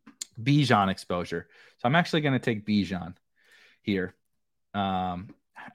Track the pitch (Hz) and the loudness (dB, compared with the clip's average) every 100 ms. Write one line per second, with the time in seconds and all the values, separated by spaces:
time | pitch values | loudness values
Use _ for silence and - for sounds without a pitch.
0 | - - - - 120 147 131 110 95 92 | -20 -18 -18 -6 2 4 6 4 4 0
1 | - 90 85 85 - - - _ 127 165 | -4 -4 -4 -8 -10 -20 -20 _ 0 2
2 | 175 165 147 123 - 107 107 104 90 90 | 2 0 0 0 0 -4 0 0 0 -4
3 | 85 - _ _ _ _ _ _ - 95 | -8 -16 _ _ _ _ _ _ -4 -4
4 | 92 - _ _ _ _ _ 101 98 92 | -4 -10 _ _ _ _ _ -4 -2 -2
5 | 92 90 95 - _ - - | -4 -6 -10 -18 _ -20 -10